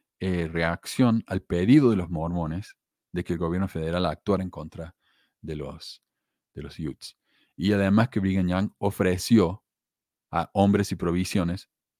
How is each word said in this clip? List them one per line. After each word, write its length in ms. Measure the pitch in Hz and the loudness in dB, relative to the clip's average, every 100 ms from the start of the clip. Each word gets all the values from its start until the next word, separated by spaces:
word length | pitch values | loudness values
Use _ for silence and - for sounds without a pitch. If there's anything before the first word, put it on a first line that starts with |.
| _ _ | _ _
eh, 280 | 95 90 80 | -4 -2 -2
reacción 720 | 82 82 85 - - 123 113 - | -2 -2 -2 -8 0 2 2 -2
al 140 | 95 | -6
pedido 480 | - 87 95 147 127 | -4 -2 6 6 6
de 60 | 101 | 2
los 120 | 82 | -2
mormones 680 | 82 82 87 78 87 - - _ _ _ | -4 -4 -4 -4 -6 -10 -18 _ _ _
de 100 | 90 | -8
que 100 | - | -4
el 60 | 85 | -2
gobierno 280 | 85 90 95 | -2 -2 -2
federal 360 | 82 80 87 87 | -4 -4 -2 -2
actuara 380 | 76 - 95 | -4 -2 -2
en 60 | 92 | -2
contra 440 | 82 80 - 82 - _ _ _ _ | -8 -14 -12 -16 -16 _ _ _ _
de 140 | 82 76 | -12 -10
los, 460 | 69 80 - - _ _ _ _ _ - | -10 -12 -16 -20 _ _ _ _ _ -16
de 80 | |
los 160 | 73 - | -14 -10
Utes. 380 | 76 - - _ _ _ _ - | -10 -10 -16 _ _ _ _ -4
Y 160 | 95 | 2
además 360 | 101 98 104 120 | 2 4 4 2
que 100 | 107 | 0
Brigham 260 | 95 95 90 | 0 0 0
Young 220 | 90 104 _ | 0 -2 _
ofreció 840 | 101 - 92 87 - 117 85 98 _ _ _ _ _ _ _ | -4 0 0 0 4 4 4 0 _ _ _ _ _ _ _
a 180 | 82 82 | -4 -2
hombres 380 | 101 101 101 101 | 2 4 4 0
y 40 | 90 | -4
provisiones 720 | 90 87 92 101 85 90 - _ _ _ | -2 -2 -2 -2 -2 -4 -10 _ _ _